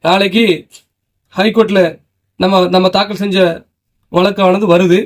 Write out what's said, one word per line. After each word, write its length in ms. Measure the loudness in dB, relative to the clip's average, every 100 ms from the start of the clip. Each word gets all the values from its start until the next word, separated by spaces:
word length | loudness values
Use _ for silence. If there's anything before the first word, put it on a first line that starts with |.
நாளைக்கு 640 | -2 -2 0 0 0 -2 -8 -20 _ _ _ _ _ -4
ஹைகோர்ட்ல 640 | -2 0 0 2 0 -4 _ _ _ _
நம்ம, 320 | -2 0 0
நம்ம 220 | 0 0
தாக்கல் 260 | -2 -4 -6
செஞ்ச 500 | -4 0 0 -2 _ _ _ _ _
வழக்கானது 560 | -2 0 0 0 0 2
வருது. 320 | 2 4 0